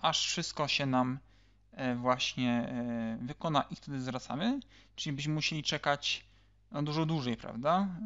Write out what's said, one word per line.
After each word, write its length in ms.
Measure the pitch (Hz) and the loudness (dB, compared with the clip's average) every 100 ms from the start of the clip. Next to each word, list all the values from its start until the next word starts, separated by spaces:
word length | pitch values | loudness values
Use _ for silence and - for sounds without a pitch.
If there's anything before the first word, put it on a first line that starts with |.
aż 260 | 160 156 - | 2 2 0
wszystko 420 | - 165 - 143 | -2 -2 -2 0
się 180 | - 139 | 2 2
nam, 320 | 127 127 135 - - - _ _ | 4 2 0 -8 -20 -20 _ _
e, 220 | - 131 | -4 -2
właśnie, 560 | 123 123 123 - - 127 | 0 2 2 2 0 2
e, 680 | 120 117 123 120 117 113 113 123 | 2 0 -4 -4 -2 -4 -4 -6
wykona 360 | 147 165 147 - | -4 0 2 2
i 60 | - | -4
wtedy 240 | - 139 | -8 -6
zwracamy. 600 | 127 131 - 131 208 277 - - - - | -4 -6 -6 -2 0 0 -4 -18 -18 -8
Czyli 200 | 160 139 | -4 -2
byśmy 180 | 143 | 0
musieli 280 | 151 - 160 | 0 0 -2
czekać, 640 | 143 151 - 143 - - - - - _ - | -2 -2 0 0 0 -4 -6 -20 -20 _ -8
no, 120 | 147 | -2
dużo 240 | 147 151 160 | 0 2 2
dłużej, 300 | 160 123 113 | 2 0 -2
prawda? 520 | - 113 139 180 196 175 | -4 -2 2 4 2 -2